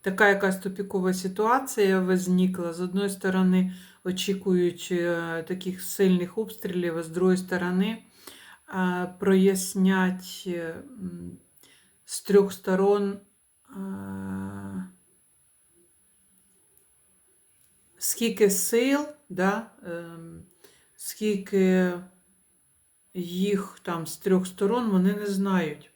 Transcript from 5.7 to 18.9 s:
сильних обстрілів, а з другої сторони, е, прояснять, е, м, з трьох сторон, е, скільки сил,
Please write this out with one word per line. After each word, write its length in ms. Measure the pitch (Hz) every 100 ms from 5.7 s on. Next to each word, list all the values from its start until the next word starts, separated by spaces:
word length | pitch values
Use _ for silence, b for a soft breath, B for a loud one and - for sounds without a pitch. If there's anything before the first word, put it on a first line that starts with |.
| 185
сильних 560 | - - 190 180 180 -
обстрілів, 600 | 214 - 185 180 175 160
а 60 |
з 60 | 160
другої 280 | 165 185 180
сторони, 640 | - 180 180 185 214 226 _ B B B B B -
е, 400 | 190 180 180 180 -
прояснять, 1200 | 196 190 190 190 - 196 190 190 185 185 - - 185
е, 360 | 175 165 165 277 247
м, 380 | 185 175 175 175 _ _ b b b b
з 160 | - -
трьох 320 | - 196 190
сторон, 680 | - - 185 196 202 202 202 _ _ _ _ _ 190
е, 1120 | 196 196 196 196 196 190 196 202 196 190 185 _ _ _ _ _ _ _ _ _ _ _ _ _ _ _ _ _ _ _ _ _ _ _ _ _ _ _ _ _ _ _
скільки 520 | - - 233 185 202
сил, 560 | 185 - 233 262